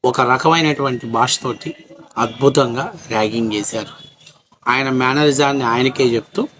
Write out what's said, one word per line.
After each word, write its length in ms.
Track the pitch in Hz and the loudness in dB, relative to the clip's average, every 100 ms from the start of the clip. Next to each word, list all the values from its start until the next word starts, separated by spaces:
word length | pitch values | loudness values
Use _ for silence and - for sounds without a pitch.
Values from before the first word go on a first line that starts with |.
| 127 | 0
ఒక 160 | 123 | 0
రకమైనటువంటి 840 | 123 127 160 165 156 143 139 123 117 | 2 2 4 2 2 0 -2 -4 -4
భాషతోటి 680 | 113 123 - 131 113 160 - - - - - | 0 0 0 -4 -6 -10 -14 -20 -20 -14 -6
అద్భుతంగా 760 | 117 113 139 135 127 120 185 196 - | -6 2 2 4 0 -2 -8 -10 -6
ర్యాగింగ్ 440 | 113 110 113 113 | -2 -2 -2 -2
చేశారు. 680 | 107 101 113 104 - - _ - _ _ _ - | -2 -4 -6 -10 -16 -20 _ -20 _ _ _ -2
ఆయన 220 | 123 135 | 0 0
మేనరిజాన్ని 760 | 127 127 139 147 135 143 139 | 0 2 4 2 4 2 2
ఆయనకే 400 | 117 120 131 131 | 0 2 0 2
చెప్తూ 440 | 127 117 - - 285 _ | 0 0 -2 -6 -6 _